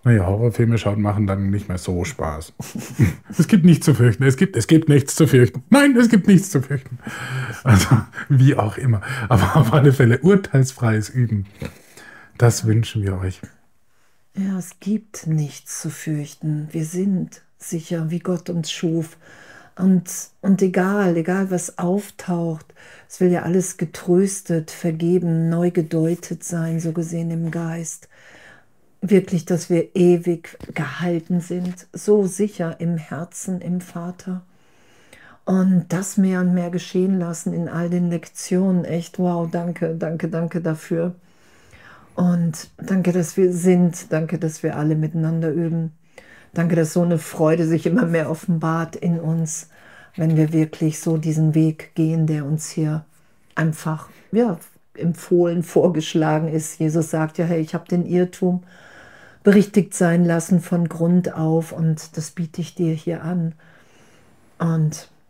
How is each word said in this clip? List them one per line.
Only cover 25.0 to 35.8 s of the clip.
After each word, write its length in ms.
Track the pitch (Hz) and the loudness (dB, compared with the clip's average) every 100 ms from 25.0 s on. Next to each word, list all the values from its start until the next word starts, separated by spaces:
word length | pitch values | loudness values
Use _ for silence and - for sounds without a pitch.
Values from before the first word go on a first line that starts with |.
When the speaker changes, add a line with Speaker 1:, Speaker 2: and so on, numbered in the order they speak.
| 170 180 170 165 165 | 0 0 0 0 0
Speaker 2:
neu 220 | 165 175 | 0 0
gedeutet 720 | 175 156 165 160 170 - 170 | 0 -2 0 0 -2 -6 -12
sein, 360 | - 170 165 165 | -8 -6 -4 -4
so 120 | 165 | -4
gesehen 400 | 165 160 170 165 | -4 -6 -6 -4
im 180 | 165 165 | -4 -4
Geist. 580 | 170 165 165 165 - - _ - - - - _ _ _ _ | -6 -6 -8 -10 -14 -20 _ -20 -20 -20 -20 _ _ _ _
Wirklich, 440 | 185 196 185 180 - | 2 2 2 -6 -2
dass 240 | 175 - | -4 0
wir 260 | 175 165 190 | -2 0 2
ewig 600 | 175 175 175 165 - - - | 4 4 0 -6 -8 -18 -12
gehalten 680 | - 143 143 175 170 165 180 | -8 -8 -6 -4 -4 -2 -4
sind, 460 | 165 180 180 180 - | -2 -6 -6 -10 -16
so 320 | 180 - 208 190 | -8 2 2 2
sicher 540 | 185 208 - 165 165 | -2 -4 -2 -8 -4
im 180 | 170 170 | -4 -4
Herzen, 640 | 151 139 175 - - 180 | -8 -12 -12 -12 -10 -8
im 200 | 170 180 | -6 -6
Vater. 600 | - 170 170 180 - 185 - _ _ _ _ _ _ - - _ - | -8 -12 -12 -12 -10 -12 -12 _ _ _ _ _ _ -20 -20 _ -2
Und 400 | 190 185 180 | 2 4 2